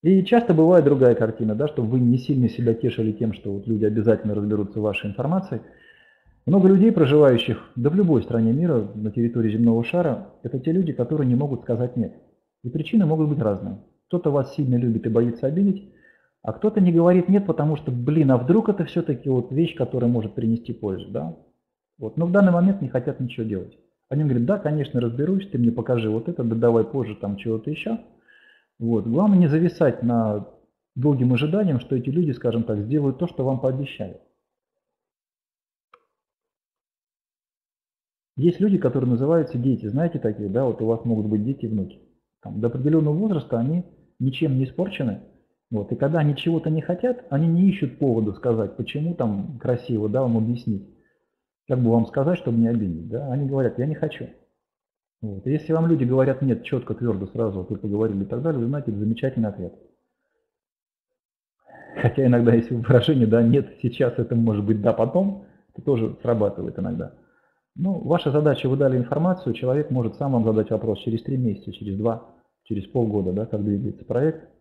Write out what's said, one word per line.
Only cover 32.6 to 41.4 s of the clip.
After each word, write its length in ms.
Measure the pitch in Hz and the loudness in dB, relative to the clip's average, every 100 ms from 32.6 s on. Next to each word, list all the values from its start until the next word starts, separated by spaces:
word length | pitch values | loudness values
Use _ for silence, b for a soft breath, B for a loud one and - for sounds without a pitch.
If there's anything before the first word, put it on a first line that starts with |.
так, 160 | 113 107 | -2 -4
сделают 400 | 104 147 139 131 | -2 0 0 -2
то, 80 | 170 | -6
что 180 | - | -4
вам 160 | 131 127 | -4 0
пообещали. 600 | 131 131 139 - 95 - _ _ _ _ _ _ _ _ _ _ _ _ _ _ _ _ _ _ _ _ _ _ _ _ _ _ _ _ _ _ _ _ _ _ _ _ _ _ _ _ _ - | -2 -2 -8 -8 -12 -12 _ _ _ _ _ _ _ _ _ _ _ _ _ _ _ _ _ _ _ _ _ _ _ _ _ _ _ _ _ _ _ _ _ _ _ _ _ _ _ _ _ 0
Есть 240 | 160 170 | 0 2
люди, 180 | 202 190 | 2 2
которые 320 | 131 135 131 | 2 0 0
называются 480 | 120 135 165 156 120 | 0 2 2 0 -2
дети, 280 | 131 113 107 | -2 -2 -2
знаете 340 | 127 170 160 | -2 -2 -2
такие, 280 | 117 107 104 | -4 -4 -4
да, 160 | 110 | -2
вот 160 | 131 104 | -2 -2
у 60 | 110 | -2
вас 180 | 113 | -2
могут 220 | 123 110 104 | 0 -2 0
быть 180 | 107 | 0